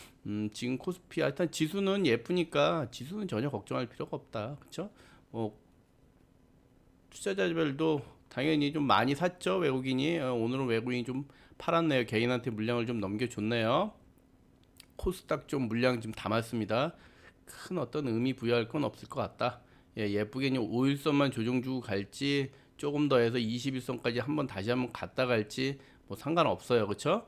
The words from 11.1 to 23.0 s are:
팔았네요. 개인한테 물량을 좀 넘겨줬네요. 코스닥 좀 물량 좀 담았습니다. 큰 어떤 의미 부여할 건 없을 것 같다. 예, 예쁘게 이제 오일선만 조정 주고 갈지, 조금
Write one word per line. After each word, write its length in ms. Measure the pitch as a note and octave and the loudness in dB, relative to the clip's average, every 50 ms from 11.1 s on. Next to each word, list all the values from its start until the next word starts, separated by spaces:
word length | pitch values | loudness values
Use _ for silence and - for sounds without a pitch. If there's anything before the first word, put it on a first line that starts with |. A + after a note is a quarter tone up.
| B2+ C3+ C#3+ - - - - - - - | -4 -6 -6 -8 -12 -20 -20 -20 -18 -6
팔았네요. 480 | - - E3+ E3 E3+ D#3 C#3 B2+ A#2 | -2 2 2 4 4 4 4 2 2
개인한테 440 | - - G#2+ A#2 B2 B2+ A#2+ - C3 | 2 2 2 4 4 2 0 -2 -4
물량을 360 | A2 G#2+ G#2+ A#2 A#2+ A#2 A#2 | -2 -2 0 0 0 0 0
좀 120 | A#2+ A#2+ A2 | 0 -2 -2
넘겨줬네요. 920 | G2 F#2+ G#2 G#2+ B2+ A#2 - G#2 G#2+ A2 A#2+ A#2 A2 A2+ C3 D#3+ G#3 G#3+ - - - - - _ _ _ _ _ _ _ - _ _ _ _ - - - _ | -2 -2 -2 -2 -2 -4 -2 -2 -2 0 0 2 2 2 2 2 0 -2 -6 -12 -20 -20 -20 _ _ _ _ _ _ _ -20 _ _ _ _ -20 -20 -20 _
코스닥 500 | - - F#3 F3+ - - - D#3 C#3+ - | -4 -4 -4 -4 -4 -4 -4 -4 -4 -4
좀 220 | - D3+ C3+ B2+ G#2+ | -4 -2 -2 0 0
물량 320 | A2+ A#2 B2+ B2+ B2 A#2 | 2 4 4 4 4 2
좀 100 | A2 A2+ | -2 -6
담았습니다. 840 | A2 - - G2 G#2+ A#2 A2+ - B2 A2+ G#2+ F#2+ G#2+ B2 C#3+ E3+ - - - - - - - - - _ _ | -8 -6 -2 0 0 0 0 0 -2 -2 0 0 2 2 0 0 -4 -8 -18 -20 -20 -20 -20 -20 -20 _ _
큰 320 | - - - - - F#3 | -20 -18 -16 -10 -6 -4
어떤 320 | E3 C3 A2+ - D3+ D3 B2 | -4 -4 -4 -4 -4 -2 0
의미 240 | A2 A#2 B2 C3+ | 0 0 0 0
부여할 340 | B2+ - A#2 A#2 A#2+ A#2+ A2 | -2 -2 0 2 2 2 2
건 160 | A2+ - D3+ | 0 -2 -2
없을 260 | C#3 A2+ - - - - | -2 -2 -4 -8 -14 -8
것 100 | - C3 | -4 -4
같다. 400 | G#2 - - - A#2 B2+ - - - - - - _ _ - - | -4 -4 -2 -2 -2 -2 -2 -6 -12 -20 -20 -20 _ _ -6 -2
예, 120 | G#2+ G2+ | -2 0
예쁘게 360 | G2+ G2+ G#2 G#2 A#2+ C3 C#3 C3+ | 0 0 0 -2 -2 -2 0 0
이제 80 | C3 | 0
오일선만 760 | B2+ A2 E2 A2 A#2+ C3 C#3 C#3+ C#3 - D#3 C#3+ C#3+ C#3+ C3+ | 0 0 0 0 2 2 2 2 2 0 2 2 4 2 2
조정 300 | - A#2 A2 A#2+ B2+ B2+ | 0 0 0 0 0 0
주고 200 | A#2+ C3 C3 B2+ | -2 -2 -4 -6
갈지, 680 | A2+ - F#2+ G2 G2+ - - - C#3 C#3 C#3+ C#3 C3+ - - - - _ _ - | -4 -4 -4 -4 -4 -6 -6 -4 -2 0 0 0 -2 -4 -8 -16 -20 _ _ -6
조금 280 | D3 D3 D3 D3 | -4 -2 0 2